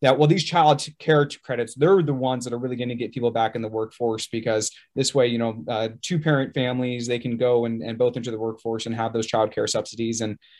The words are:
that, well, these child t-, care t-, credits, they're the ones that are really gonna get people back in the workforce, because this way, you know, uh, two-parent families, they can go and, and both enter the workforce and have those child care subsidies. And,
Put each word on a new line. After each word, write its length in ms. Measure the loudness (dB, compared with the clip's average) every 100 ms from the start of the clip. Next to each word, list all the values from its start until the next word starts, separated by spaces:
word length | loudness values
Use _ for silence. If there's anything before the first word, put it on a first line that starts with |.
that, 160 | 4 6
well, 80 | 4
these 160 | 4
child 340 | 2 4 4 4
t-, 160 | 0 -4
care 280 | 2 2 2
t-, 120 | -4
credits, 300 | -6 -6 -6
they're 280 | 2 4 4
the 120 | 4
ones 300 | 0 -2 -2
that 100 | -4
are 40 | -6
really 160 | -4
gonna 200 | -4 -6 -6
get 160 | -6
people 180 | -2 -2
back 240 | 0 0
in 80 | -2
the 60 | -4
workforce, 580 | -4 -6 -2 -2 -2 -4
because 460 | -4 0 0 -2 -8 _ -4
this 180 | 0
way, 120 | 2 2
you 100 | 2
know, 240 | -2 -2 -4
uh, 220 | -4 -4 -6
two-parent 520 | -4 0 2 2 0
families, 520 | -2 -2 -2 -2 -4 -4
they 120 | -4
can 180 | -2 0
go 300 | 2 2 2
and, 140 | -4
and 140 | -6 -2
both 180 | 0 0
enter 140 | -4
the 60 | -2
workforce 480 | -2 -4 -4 -4 -4
and 80 |
have 180 | -2 -2
those 140 | -2 2
child 260 | 2 2
care 140 | 2 0
subsidies. 520 | 0 -2 -4 -4 -2
And, 160 | -4 -6 _